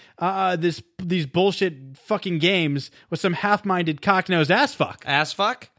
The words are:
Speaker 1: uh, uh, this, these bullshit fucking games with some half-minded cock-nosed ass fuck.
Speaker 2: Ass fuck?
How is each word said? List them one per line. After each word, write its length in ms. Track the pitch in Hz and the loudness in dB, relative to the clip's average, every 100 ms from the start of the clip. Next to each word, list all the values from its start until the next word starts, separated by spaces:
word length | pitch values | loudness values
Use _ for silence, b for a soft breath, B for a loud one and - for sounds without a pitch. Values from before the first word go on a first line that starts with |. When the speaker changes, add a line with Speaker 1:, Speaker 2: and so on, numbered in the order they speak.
| b b | b b
Speaker 1:
uh, 40 | 175 | -4
uh, 300 | 190 185 175 | 0 0 0
this, 260 | 175 - - - | -2 -2 -12 -10
these 260 | 175 185 139 | -4 -2 0
bullshit 720 | 175 196 180 185 139 135 135 - | 2 2 2 -4 -4 -18 -12 -6
fucking 320 | 208 190 165 | -4 -2 0
games 540 | 170 190 156 143 - b b | 2 2 0 -2 -6 b b
with 100 | 165 | -4
some 140 | 185 | -2
half-minded 720 | 170 208 208 196 180 165 147 | 0 0 0 0 -2 -2 -2
cock-nosed 480 | 202 190 180 175 147 | 2 2 2 2 4
ass 240 | 185 285 - | 4 2 0
fuck. 280 | 120 - - | -4 -4 -2
Speaker 2:
Ass 260 | 143 151 | 0 0
fuck? 360 | - 208 254 - | -2 -2 -2 -12